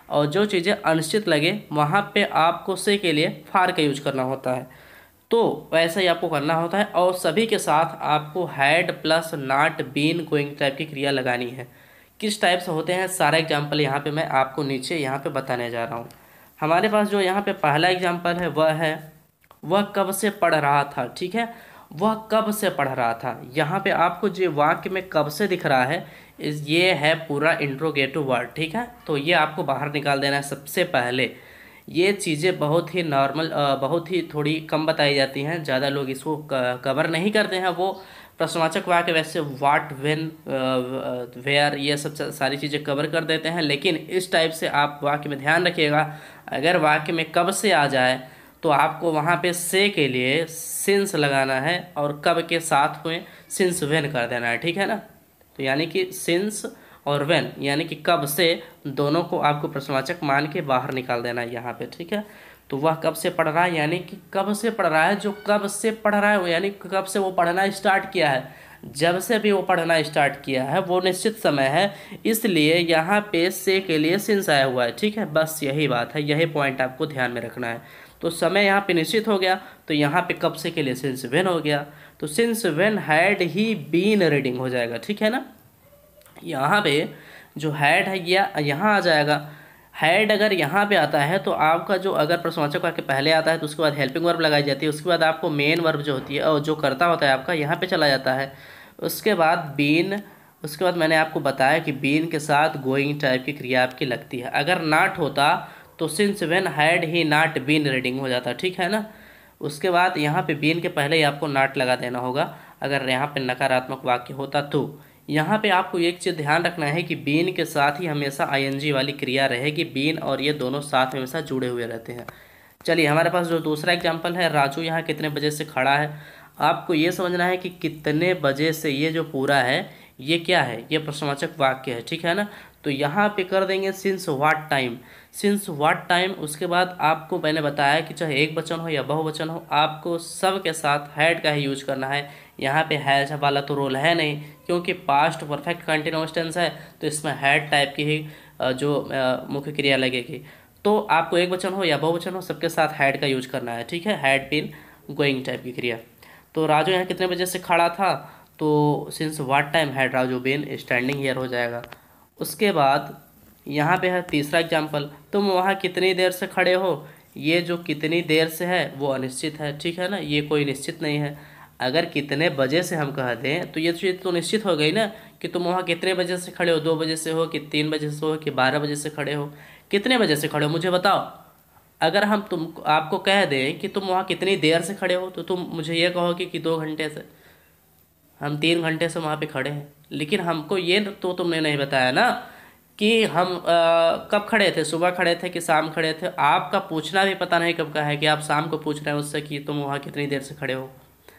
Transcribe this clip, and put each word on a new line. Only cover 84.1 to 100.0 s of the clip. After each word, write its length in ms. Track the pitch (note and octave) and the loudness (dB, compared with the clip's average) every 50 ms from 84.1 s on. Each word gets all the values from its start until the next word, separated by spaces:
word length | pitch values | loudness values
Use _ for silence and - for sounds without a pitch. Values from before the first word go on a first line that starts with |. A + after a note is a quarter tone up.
| A3 G3+ F3+ D#3 | 4 4 4 4
reading 280 | D3 C#3+ C3 B2+ B2 B2+ | 4 2 2 0 -2 -2
हो 100 | B2+ B2+ | -2 -2
जाएगा, 280 | B2+ B2 A#2 A#2 A#2+ | -2 -2 -2 -2 -4
ठीक 260 | A#2 - - G#3 G#3 G#3+ | -6 -6 -6 -4 0 0
है 80 | G#3+ | 0
ना। 140 | A#3+ C#4 C4+ - - - - - _ _ _ _ - _ _ _ _ - - - - - - | 0 -2 -6 -8 -16 -20 -20 -20 _ _ _ _ -20 _ _ _ _ -20 -20 -20 -20 -16 -10
यहाँ 360 | E3+ D#3 C3 C3+ D3+ G3 G#3 - | -6 -4 -2 2 2 2 4 4
पे 260 | D#3+ C#3 D3+ F3 G#3 - - - - - - - - _ D3+ | 4 2 2 0 -2 -6 -14 -20 -20 -20 -20 -20 -16 _ -6
जो 120 | D3 D#3 | -4 -4
had 380 | D3 D3 D3 D3 E3 F#3+ F#3 F#3+ | 0 2 4 4 6 4 2 0
है 220 | F#3+ F#3 E3+ E3+ | -2 -4 0 2
या 180 | F3+ F#3+ G3+ - - D3+ | 2 2 2 2 0 -2
यहाँ 380 | D3+ C#3+ C#3+ D#3 G3 G#3+ G#3 | -2 -2 0 0 2 2 2
आ 40 | G3 | 4
जाएगा। 360 | F3 F3 D#3+ D3+ D3 D3 D3 D3+ D3+ - - - - - - - - _ - - D#3 | 4 4 4 4 4 4 2 0 -2 -8 -14 -18 -20 -20 -20 -20 -20 _ -6 0 2
had 300 | D#3 F3 G#3 A3 G#3 G#3+ | 4 4 4 4 4 4
अगर 200 | G3 G#3+ G#3+ G3 | 2 4 2 2
यहाँ 340 | F3 D3+ C#3+ F3+ G3+ G#3 | 2 0 2 2 2 2
पे 100 | G3+ G#3 | 4 4
आता 240 | F3 D3+ C#3+ D#3 D3+ | 4 4 4 2 2
है 180 | C#3+ D3 F3+ G3 | 2 2 2 0
तो 120 | F#3 G#3 | 0 0
आपका 460 | F3 - D3+ D#3 E3 F3 E3+ - G3 | 0 2 4 4 4 2 0 0 -2
जो 160 | F#3 F3+ G3 F3+ | 0 0 0 0
अगर 240 | D3+ D3+ D3+ E3+ | 2 2 2 2
प्रश्नवाचक 480 | E3 - E3+ D#3+ E3 D3 D3 D3 F3 F3+ | 0 0 -4 -2 -2 -2 0 0 -2 -2
वाक्य 180 | E3+ D#3+ - - | -2 -2 -4 -2
पहले 300 | - C3+ C3+ C#3 D#3 D#3+ | -2 -2 0 2 4 4
आता 180 | D#3+ D#3 E3 | 4 4 2
है 80 | D#3+ D#3+ | 0 0
तो 60 | D#3+ | -2
उसके 180 | D3 D3+ - D#3+ | -6 -4 0 0
बाद 160 | D3+ D3 D3 | 0 2 0
हेल्पिंग 260 | C#3 C3 D3 E3+ E3 | -2 -2 -2 0 0
वर्ब 160 | E3+ E3+ E3 | 0 2 2
लगाई 220 | D#3+ D#3 D3 C#3+ C#3+ | 2 4 4 4 2
जाती 240 | C#3+ C3+ C#3 D#3 | 2 0 0 0
है, 40 | D3+ | -2
उसके 180 | D3 D3+ D3+ F3+ | -2 -2 0 0
बाद 140 | E3+ E3 D#3+ | 2 4 4
आपको 280 | D#3 D#3 - - E3+ | 2 2 0 -2 -2
मेन 300 | D3+ C#3+ C#3+ D3 D#3+ F3 | 0 2 2 2 2 2
वर्ब 220 | E3+ D#3+ D3+ C#3+ C#3+ | 2 2 0 0 -2
जो 100 | D3 C3+ | -2 -2
होती 240 | C3 C3 - C#3 | -4 -4 -4 -4
है 60 | C#3+ - | 0 2
और 180 | D#3 D#3 D3 | 2 2 2
जो 140 | D3 D#3 D#3 | 2 0 -2
कर्ता 300 | D3+ - C#3 C3 C3 F3 | 0 0 0 0 2 2
होता 200 | F3 E3 E3 D3 | 2 2 2 4
है 60 | C#3 C3 | 4 2
आपका 200 | B2+ C3+ - F3 | 2 0 -2 -2
यहाँ 240 | D#3+ C#3+ D3 E3+ | -2 0 0 0
पे 100 | E3+ F#3+ | -2 0
चला 220 | F#3 G3 E3 D3+ C#3+ | -2 0 2 4 4
जाता 260 | C3+ C3 C3 C3+ C3 | 4 2 2 0 0
है। 180 | C3 C#3 C#3+ - - - - - - - - - - - | 0 -2 -6 -8 -16 -20 -20 -20 -20 -20 -20 -14 -8 -6
उसके 320 | E3 - - - A3 G#3 | -6 -6 -2 0 0 2
बाद 420 | E3+ D#3+ D#3+ F3 E3+ D#3+ D3 C#3 D3 | 4 4 4 4 2 0 -4 -2 0
been, 400 | C#3+ C#3+ D3+ E3 | 2 4 4 4